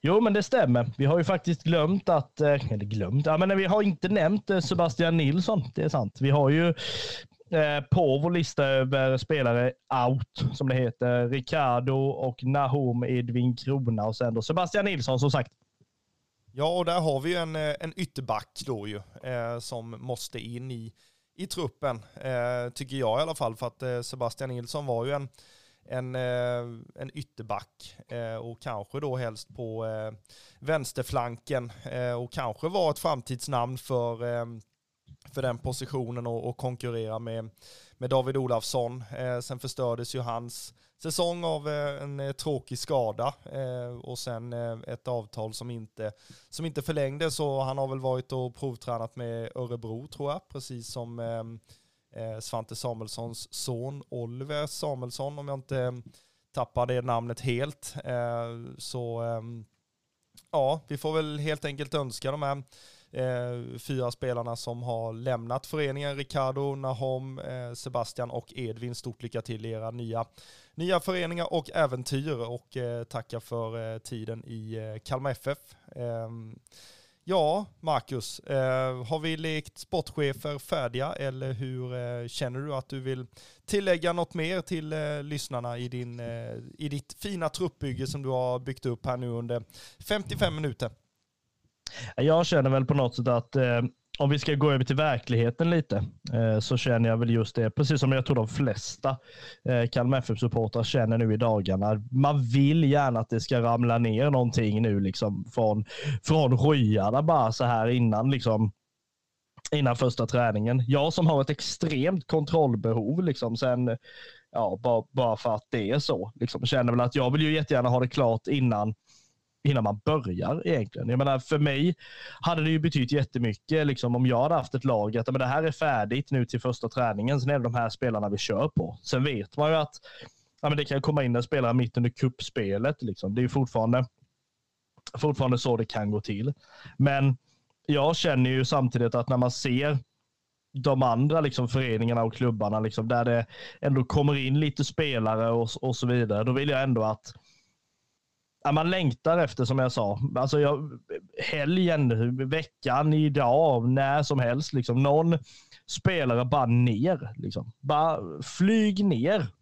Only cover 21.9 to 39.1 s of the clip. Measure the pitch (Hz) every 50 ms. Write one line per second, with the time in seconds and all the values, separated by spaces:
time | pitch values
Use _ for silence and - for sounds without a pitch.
21.9 | 123 113 104 - _ - - 131 131 123 120 123 123 123 120 123 120 - 147 131
22.9 | 131 139 127 113 110 127 151 160 160 - 143 117 113 110 - 120 - _ - 127
23.9 | 123 123 120 - - 131 123 117 - - 135 131 127 123 120 117 - 151 147 135
24.9 | 120 117 117 131 143 143 139 131 _ _ - _ - _ _ _ _ _ _ -
25.9 | - 127 127 127 127 127 127 123 123 123 123 123 123 120 120 120 117 113 - -
26.9 | - - - 131 - - 117 _ _ - 113 107 101 101 - _ _ _ - -
27.9 | - - - _ - 120 117 113 113 113 117 117 117 - - 139 120 107 101 _
28.9 | - 139 147 143 127 127 127 117 110 107 - _ - - 123 113 110 110 113 110
29.9 | 110 110 110 110 110 101 _ _ - - - - _ _ - 131 160 156 135 -
30.9 | - - 123 - - 135 120 120 117 117 _ - 147 127 120 117 101 - - -
31.9 | 120 123 123 123 120 120 123 123 - - 135 120 107 - - 165 180 202 180 156
32.9 | 147 - - 170 156 131 113 - 131 123 - - 139 123 117 123 131 127 - -
33.9 | 131 123 120 117 117 113 120 120 120 120 120 117 117 113 104 _ _ _ _ _
34.9 | _ _ _ _ - _ _ - - 139 131 127 120 117 - 131 127 - 135 123
35.9 | 139 135 123 113 120 123 120 120 117 117 - 123 120 - - 127 123 120 - 123
36.9 | 117 113 113 110 110 110 117 117 113 113 110 113 - _ - - - - - _
37.9 | _ _ 127 123 135 131 127 127 135 135 131 127 123 113 - - - 135 120 117
38.9 | 120 127 120 101